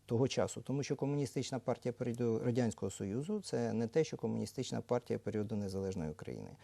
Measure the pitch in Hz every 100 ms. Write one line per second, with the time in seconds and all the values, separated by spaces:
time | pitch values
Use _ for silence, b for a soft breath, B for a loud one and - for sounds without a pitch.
0 | - 117 127 - 98 - - 135 131 139
1 | 139 143 135 - 123 131 - 117 127 117
2 | 123 117 120 113 123 120 120 - 98 -
3 | 101 107 151 214 190 127 117 110 117 160
4 | 156 - 113 113 107 - 127 117 - 123
5 | - 110 - 107 104 110 101 98 98 92
6 | 78 76 - 58 50 -